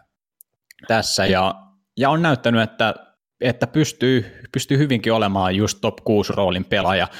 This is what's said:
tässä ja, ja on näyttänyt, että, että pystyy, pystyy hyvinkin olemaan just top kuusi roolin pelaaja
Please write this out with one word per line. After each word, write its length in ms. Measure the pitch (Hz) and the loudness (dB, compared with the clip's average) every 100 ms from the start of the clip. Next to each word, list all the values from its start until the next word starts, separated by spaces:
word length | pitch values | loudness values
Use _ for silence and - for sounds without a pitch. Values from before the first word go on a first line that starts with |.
| _ _ _ _ _ _ _ - - | _ _ _ _ _ _ _ -20 -2
tässä 380 | 113 - - 95 | -2 0 -2 0
ja, 280 | 95 95 - - _ _ - | 2 0 -4 -16 _ _ -2
ja 140 | 135 | 0
on 120 | 156 | 2
näyttänyt, 400 | 170 135 120 117 | 2 0 2 2
että, 320 | 110 - 110 - - _ _ _ | 0 0 -2 -2 -12 _ _ _
että 260 | 123 120 123 | -4 -2 -2
pystyy, 760 | 156 151 - 127 127 101 - - | 0 -2 0 0 2 -2 -14 -10
pystyy 260 | 135 - 139 | -8 -2 0
hyvinkin 340 | 147 123 107 | 0 0 0
olemaan 440 | 113 104 98 92 95 | 0 0 0 0 0
just 220 | 104 - | -2 -2
top 160 | 113 - | -4 -4
kuusi 280 | - 104 95 - | 0 0 0 0
roolin 280 | 95 90 | 0 -2
pelaaja 440 | 92 104 87 95 90 - | -2 -2 0 0 -2 -6